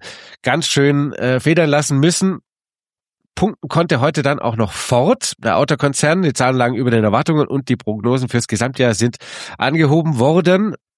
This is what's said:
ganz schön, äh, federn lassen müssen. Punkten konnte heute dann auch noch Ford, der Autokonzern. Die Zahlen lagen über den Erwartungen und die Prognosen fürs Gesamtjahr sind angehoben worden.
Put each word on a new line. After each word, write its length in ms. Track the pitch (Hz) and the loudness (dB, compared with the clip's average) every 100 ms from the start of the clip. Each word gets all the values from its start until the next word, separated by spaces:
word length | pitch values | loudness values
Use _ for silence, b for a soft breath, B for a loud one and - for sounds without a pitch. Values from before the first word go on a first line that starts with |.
| B B B B | B B B B
ganz 260 | - 143 160 | -2 -2 0
schön, 460 | - 139 143 143 | 2 2 2 -2
äh, 260 | - 123 127 | -4 -2 0
federn 300 | 147 165 160 | 2 2 2
lassen 280 | 143 147 139 | 0 0 2
müssen. 420 | 156 170 190 160 - _ _ _ _ _ _ _ _ - | 2 2 -2 -4 -10 _ _ _ _ _ _ _ _ -4
Punkten 300 | 202 - 139 | -4 -2 -4
konnte 320 | 156 170 135 | -2 0 0
heute 220 | 139 160 | 0 0
dann 160 | 139 143 | -2 -2
auch 180 | 117 110 | -4 -2
noch 160 | 107 | -4
Ford, 640 | - - 123 147 254 - - | -4 -2 2 2 0 -4 -6
der 220 | 113 87 | -2 0
Autokonzern. 640 | 143 147 143 135 151 175 | 0 0 -2 0 0 2
Die 100 | 175 | 0
Zahlen 240 | 120 127 131 | 0 0 2
lagen 180 | 120 | 0
über 160 | 117 123 | 0 0
den 140 | 117 | 2
Erwartungen 420 | 107 107 131 156 143 | 2 2 2 0 0
und 220 | 139 131 | -2 -2
die 80 | 127 | -4
Prognosen 540 | - 113 110 131 127 | -4 -4 -2 -2 0
fürs 160 | 120 - | -2 -2
Gesamtjahr 480 | 104 120 127 123 | -2 -2 0 0
sind 220 | 101 120 - B B B B | 2 -2 -4 B B B B
angehoben 600 | 113 165 151 156 165 135 | -2 2 4 2 0 2
worden. 560 | 127 165 175 185 214 143 _ | 2 2 2 2 0 -6 _